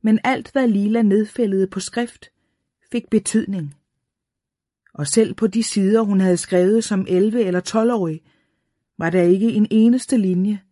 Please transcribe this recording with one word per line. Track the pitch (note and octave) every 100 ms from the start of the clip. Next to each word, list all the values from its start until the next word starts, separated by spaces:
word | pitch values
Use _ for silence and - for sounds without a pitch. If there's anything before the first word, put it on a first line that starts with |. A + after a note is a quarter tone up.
Men | A3 A3
alt, | A#3+ C4 -
hvad | C#4 B3+
Lila | G3+ G#3 A3+
nedfældede | G#3+ G3 G#3+ - A3 F#3+ F#3+
på | F#3+
skrift, | - - A#3+ - - _ _ _ _ _ _
fik | A#3+ -
betydning. | A3 - A3 G#3 G3 D3 - _ _ _ _ _ _ _ _ _ _ _
Og | - D3
selv | - A3
på | F#3+ A3
de | A3+
sider, | A3 G#3 F#3+ A3
hun | G#3+ F#3+
havde | F#3+ F3
skrevet | - F#3 F3+ A3+
som | A3 G3 -
elleve | F3+ G#3+ A#3
eller | G3 F3+
tolv-årig, | - A3 A3+ A#3+ E3+ D#3 _ _ _ _ _ _ _ -
var | E3
der | F3+
ikke | F3 F#3+ A3+
en | G#3+ G#3+
eneste | A3 A3+ B3+ - B3+
linje | F#3+ F3+ G3 G#3 _